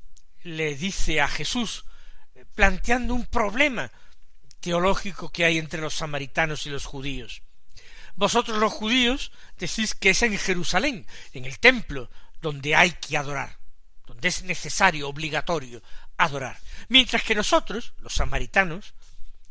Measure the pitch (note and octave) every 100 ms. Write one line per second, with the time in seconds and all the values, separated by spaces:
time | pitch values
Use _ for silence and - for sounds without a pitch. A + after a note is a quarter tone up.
0 | - - - - F3 D#3+ D#3 C#3 F#3+ -
1 | - D#3 C#3 - D3+ B3+ A3 - - -
2 | - - - - - - G3 F#3 - B3
3 | A#3 B3 A3+ A#3 G#3 G#3+ D4 A3+ B2+ -
4 | - - - - - - F3 E3+ F3+ G3
5 | - - E3 - E3+ E3 D#3 E3+ D#3 -
6 | D#3 C#3+ C#3 - D#3+ C#3+ D3+ C#3 - C#3
7 | C#3 C3 A2+ - - - - - - -
8 | - - G3+ A#3 A#3 G#3+ G#3+ - G#3+ B3+
9 | A#3+ C4 - - - - F3+ - A3 -
10 | G3 F#3 A#3+ G3 - F3+ D#3+ F3+ G#3 A3
11 | - - - C3+ B2+ C3+ B3 B3+ - C#3
12 | A#2 - - - D#3+ C#3+ C#3 D#3 F3+ -
13 | - D3+ C#3 C#3 B2+ - - - - -
14 | - A#2 F3 - F#3 E3+ D3 - F#3+ D#3
15 | C#3 C#3+ D#3 D3+ - E3 B2+ A#2 - -
16 | - - E3+ C#3 B2+ - - - - B3+
17 | A#3+ A3 - G#3+ G#3 E4 - G#3 - -
18 | - - C3+ C3+ B2+ G3+ F#3+ D#3 - -
19 | - - - - -